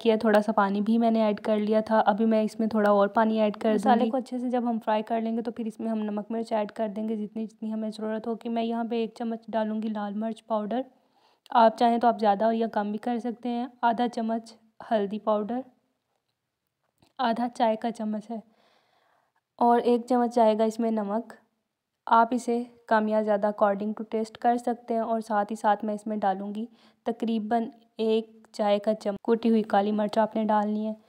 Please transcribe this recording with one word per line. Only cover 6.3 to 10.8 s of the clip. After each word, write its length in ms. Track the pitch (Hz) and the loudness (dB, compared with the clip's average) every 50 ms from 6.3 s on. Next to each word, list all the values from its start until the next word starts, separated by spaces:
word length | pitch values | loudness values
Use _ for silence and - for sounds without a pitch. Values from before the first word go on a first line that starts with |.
| 226 | -6
मिर्च 200 | 226 226 - 233 | -6 -4 -4 -2
ऐड 180 | 214 208 208 | -2 -2 -4
कर 180 | - - 226 208 | -6 -6 -6 -6
देंगे 280 | 196 214 220 220 226 | -4 -6 -6 -4 -4
जितनी 300 | 208 214 208 - 220 220 | -6 -6 -8 -8 -8 -10
जितनी 240 | 208 - _ 226 220 | -10 -10 _ -8 -8
हमें 200 | 220 220 220 220 | -6 -6 -6 -6
ज़रूरत 360 | 214 - 214 214 220 220 - | -8 -8 -6 -6 -6 -6 -6
होगी। 220 | 233 226 220 - 240 | -6 -8 -6 -6 -6
मैं 140 | 233 233 226 | -4 -4 -2
यहाँ 220 | 226 233 233 233 | -2 -2 -4 -4
पे 180 | 220 233 233 226 | -4 -2 -4 -4
एक 120 | 214 - - | -4 -6 -8
चम्मच 260 | 240 226 226 226 - - | -6 -6 -6 -8 -8 -6
डालूँगी 380 | 208 226 220 214 214 220 220 226 | -4 -4 -2 -2 -4 -4 -4 -4
लाल 260 | 214 208 208 202 202 | -6 -6 -6 -6 -6
मिर्च 260 | 214 220 226 220 - | -6 -6 -6 -8 -10
पाउडर, 440 | - - 226 214 208 202 220 254 | -8 -6 -4 -4 -4 -4 -4 -4